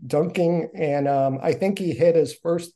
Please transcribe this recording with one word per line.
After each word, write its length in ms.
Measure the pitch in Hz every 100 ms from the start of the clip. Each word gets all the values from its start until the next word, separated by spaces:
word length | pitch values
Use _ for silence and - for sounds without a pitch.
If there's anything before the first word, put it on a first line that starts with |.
| 131
dunking. 640 | 147 170 - 170 170 160
And, 340 | - 156 143 139
um, 300 | 139 135 135
I 100 | 165
think 240 | 151 190 196
he 160 | 180
hit 220 | 147 170 165
his 180 | 143
first 400 | - 170 170 170